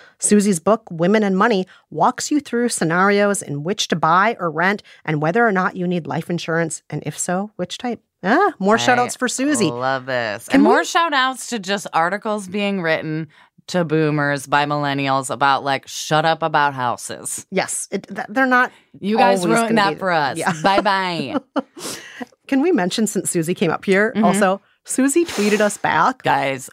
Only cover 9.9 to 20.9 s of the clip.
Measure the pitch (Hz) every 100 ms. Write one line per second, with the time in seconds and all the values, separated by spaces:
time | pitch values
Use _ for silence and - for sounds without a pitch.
9.9 | 135 127 127 113 104 - 269 294 294 339
10.9 | 359 339 285 262 247 - 240 180 202 -
11.9 | 156 170 202 220 208 185 208 202 196 165
12.9 | 156 160 156 156 _ _ _ - 180 165
13.9 | 156 156 151 143 143 135 143 147 147 143
14.9 | 139 139 135 135 120 139 131 139 135 -
15.9 | - - 156 160 156 160 156 143 135 123
16.9 | 104 - 78 101 - - 185 135 - -
17.9 | 196 - 202 - 214 262 247 254 - _
18.9 | - 196 226 240 - - 226 226 220 202
19.9 | - 190 165 139 165 185 160 196 196 208